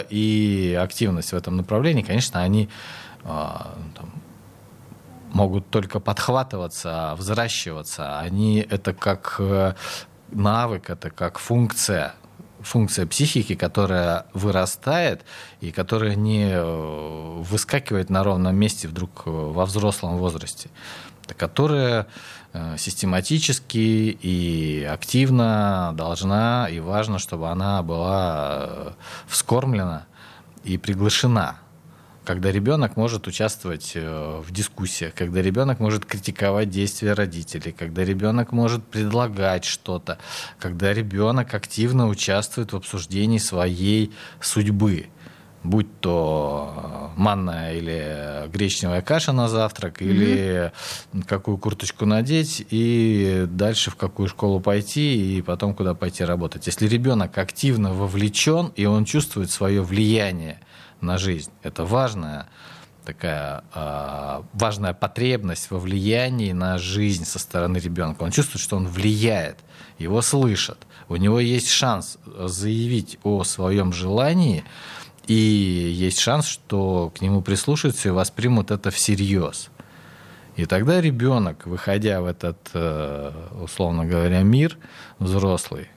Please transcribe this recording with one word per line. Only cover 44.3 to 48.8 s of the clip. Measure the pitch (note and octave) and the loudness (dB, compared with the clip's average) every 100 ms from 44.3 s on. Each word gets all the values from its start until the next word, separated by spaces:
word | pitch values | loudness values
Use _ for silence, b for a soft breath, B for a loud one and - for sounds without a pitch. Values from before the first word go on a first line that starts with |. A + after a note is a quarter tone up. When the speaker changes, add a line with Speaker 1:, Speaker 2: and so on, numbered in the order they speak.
| B | B
Speaker 1:
судьбы, | - A2 G#2 G2+ G#2 E2+ - - B B B - | -2 2 2 4 4 2 -4 -18 B B B -10
будь | E2+ G#2+ G#2 - | 0 0 0 -2
то, | F2+ F2 D#2 D#2 D2 C#2+ D2 D2+ D2 - C#2+ D#2+ | 0 2 2 0 0 -4 -6 -10 -10 -10 -8 2
э, | |
манная | G#2 G2 F2+ E2+ E2 E2 | 2 2 -2 -4 -6 -6
или | E2 E2 D2+ D2 D2 D2 D2+ | -4 -6 -6 -6 -8 -8 -6
гречневая | E2 G2 - | -2 0 0